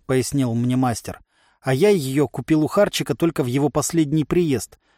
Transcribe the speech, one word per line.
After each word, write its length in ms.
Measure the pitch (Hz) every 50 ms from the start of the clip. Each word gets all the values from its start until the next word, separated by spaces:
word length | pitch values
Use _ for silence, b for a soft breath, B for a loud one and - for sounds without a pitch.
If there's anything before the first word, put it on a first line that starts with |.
| _
пояснил 480 | - 131 131 120 - - 143 131 120 113
мне 240 | 117 120 123 127
мастер. 420 | 127 131 127 113 - - - - - _ _ _ _ _ _ _ _
«А 140 | - 131 131
я 160 | 131 180 208
ее 400 | 208 180 135 131 135 147 143 -
купил 340 | - - 123 - 160 156 156
у 40 |
Харчика 480 | 143 - 202 208 185 - - 165 - 247
только 280 | - 170 170 - - 143
в 40 |
его 200 | 123 123 139 143
последний 560 | 147 - 156 - - - 165 156 139 143 160 147
приезд. 560 | - - 180 175 156 135 110 - - - _ _ _ _